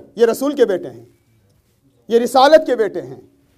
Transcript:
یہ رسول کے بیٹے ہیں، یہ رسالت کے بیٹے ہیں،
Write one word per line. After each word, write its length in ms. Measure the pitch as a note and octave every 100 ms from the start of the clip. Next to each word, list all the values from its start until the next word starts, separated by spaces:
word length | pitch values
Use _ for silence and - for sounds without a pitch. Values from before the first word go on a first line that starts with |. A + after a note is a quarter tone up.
| - G3
یہ 100 | A3+
رسول 260 | A3 C#4
کے 120 | C#4+
بیٹے 260 | G#3+ F3+ C#3+
ہیں، 140 | A#2 - _ _ _ _ _ _ _ _ _ -
یہ 100 | A#3
رسالت 480 | A#3+ C4 C#4 D#4 D#4
کے 100 | A#3+
بیٹے 260 | G3+ F3
ہیں، 180 | C3 C3+ _ _ _